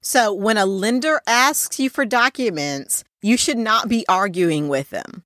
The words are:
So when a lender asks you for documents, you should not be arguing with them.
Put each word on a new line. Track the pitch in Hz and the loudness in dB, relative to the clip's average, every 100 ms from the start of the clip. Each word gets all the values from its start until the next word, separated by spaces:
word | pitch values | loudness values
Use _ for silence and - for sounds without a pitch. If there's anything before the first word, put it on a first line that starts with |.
So | - 262 220 | 0 2 2
when | 196 202 214 | 0 0 2
a | 196 | 2
lender | 196 202 247 311 311 - | 0 0 0 0 -2 2
asks | 233 262 302 - - | 2 2 2 -6 -2
you | 262 | -2
for | - 247 | -2 -2
documents, | 240 247 - 240 160 143 139 - - - _ | 2 0 0 -4 -2 -4 -6 -6 -8 -8 _
you | 202 240 | 0 2
should | - 240 | 2 -2
not | 220 220 233 | 0 0 0
be | 233 - | -2 0
arguing | 185 202 180 170 156 147 | 0 0 0 0 0 0
with | 135 139 | -2 -4
them. | 87 - - | -10 -10 -18